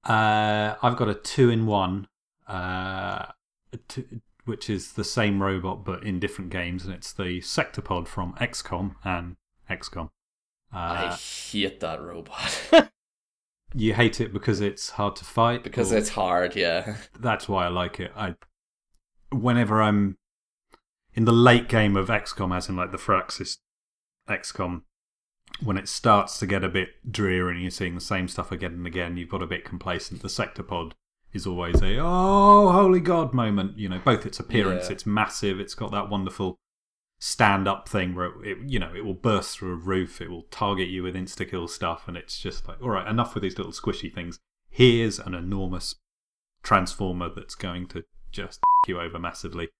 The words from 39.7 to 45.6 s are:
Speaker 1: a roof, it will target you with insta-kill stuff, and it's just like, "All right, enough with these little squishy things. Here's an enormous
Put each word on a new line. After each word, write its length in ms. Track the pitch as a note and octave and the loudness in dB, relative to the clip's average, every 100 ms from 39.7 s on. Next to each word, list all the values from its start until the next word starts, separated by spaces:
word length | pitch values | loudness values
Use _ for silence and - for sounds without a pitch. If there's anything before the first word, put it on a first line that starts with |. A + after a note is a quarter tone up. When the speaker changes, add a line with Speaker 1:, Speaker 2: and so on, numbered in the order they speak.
Speaker 1:
a 20 | F2 | -6
roof, 460 | F2 F#2+ F2+ - | -2 0 -2 -8
it 80 | E2+ | -12
will 140 | F2 - | -12 -14
target 360 | - G#2 F#2+ F2+ | -4 -2 0 -2
you 140 | F#2 | -2
with 140 | F2+ F#2 | -4 -6
insta-kill 520 | F#2 - F#2 F#2 E2+ | -8 -8 -6 -6 -6
stuff, 400 | - F2 E2+ - | -4 -4 -4 -8
and 80 | F2 | -12
it's 220 | - - | -10 -10
just 300 | - - - | -8 -6 -8
like, 120 | E2+ | -6
"All 120 | B2 | -2
right, 160 | G2 G#2 | -2 0
enough 260 | A2+ A#2+ | 0 0
with 80 | G#2 | -2
these 160 | F#2+ - | -4 -4
little 160 | E2+ | -8
squishy 400 | - - F#2+ E2+ | -4 -4 -4 -8
things. 260 | - E2+ - _ _ _ | -10 -10 -12 _ _ _
Here's 480 | - B2+ A#2 A2+ G2 | 8 8 8 2 -2
an 160 | - | -8
enormous 600 | F2 F2+ G2 | -6 -4 -2